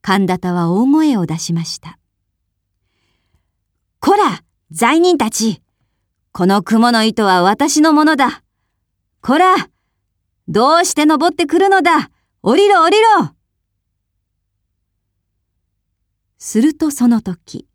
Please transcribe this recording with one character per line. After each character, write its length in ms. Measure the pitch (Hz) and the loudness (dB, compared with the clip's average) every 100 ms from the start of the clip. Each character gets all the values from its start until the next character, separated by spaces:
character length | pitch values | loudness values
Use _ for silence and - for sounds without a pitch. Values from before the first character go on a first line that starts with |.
カ 160 | - 196 | -2 -2
ン 80 | 190 | 0
ダ 120 | 180 | -4
タ 140 | 180 | -4
は 180 | 175 170 | -4 -2
大 160 | 185 262 | 0 0
声 300 | 302 311 233 | 2 2 0
を 100 | 170 | -4
出 120 | 160 | -6
し 140 | - | -6
ま 120 | 170 | -6
し 160 | 160 - | -6 -12
た。 180 | - - _ _ _ _ _ _ _ _ _ _ _ _ _ _ _ _ _ _ _ _ | -16 -20 _ _ _ _ _ _ _ _ _ _ _ _ _ _ _ _ _ _ _ _
「こ 160 | - 403 | 0 2
ら、 280 | 349 175 _ _ _ | 0 -4 _ _ _
罪 300 | 160 233 320 | -4 0 2
人 180 | 359 330 | 2 0
た 120 | 220 | -2
ち！ 320 | - 226 175 _ _ _ _ _ _ _ | -4 -6 -6 _ _ _ _ _ _ _
こ 140 | - 180 | -4 0
の 160 | 202 | 0
蜘 160 | 170 226 | 0 0
蛛 140 | 240 | 2
の 120 | 233 | 0
糸 200 | 220 220 | -2 0
は 180 | 208 185 | 0 2
私 400 | 180 220 285 302 | 2 0 -2 2
の 100 | 311 | 2
も 120 | 302 | 2
の 120 | 302 294 | 2 0
だ。 280 | 269 - _ _ _ _ _ _ _ _ | -2 -4 _ _ _ _ _ _ _ _
こ 160 | - 294 | -2 2
ら、 300 | 370 - - _ _ _ _ _ _ _ - | 2 2 -4 _ _ _ _ _ _ _ -6
ど 340 | 175 262 330 | 0 2 2
う 40 | |
し 100 | 370 | 0
て 100 | - | 0
登 280 | 302 302 339 | 0 2 -2
っ 40 | 359 | -2
て 100 | 311 | -2
く 120 | 339 | 0
る 100 | 392 | 2
の 140 | 392 | 2
だ。 280 | 330 311 - _ _ _ | 2 -2 -4 _ _ _
降 140 | - 294 | 0 2
り 120 | 403 | 4
ろ、 160 | 381 | 4
降 60 | 330 | 2
り 60 | 415 | 2
ろ！」 340 | 453 403 180 _ _ _ _ _ _ _ _ _ _ _ _ _ _ _ _ _ _ _ _ _ _ _ _ _ _ _ _ _ _ _ | 2 2 -2 _ _ _ _ _ _ _ _ _ _ _ _ _ _ _ _ _ _ _ _ _ _ _ _ _ _ _ _ _ _ _
す 240 | - 214 | -6 -2
る 120 | 285 | -2
と 160 | 302 311 | -4 -8
そ 180 | 285 240 | -2 -2
の 120 | 226 | -2
時 460 | 196 175 _ - _ | -4 -14 _ -20 _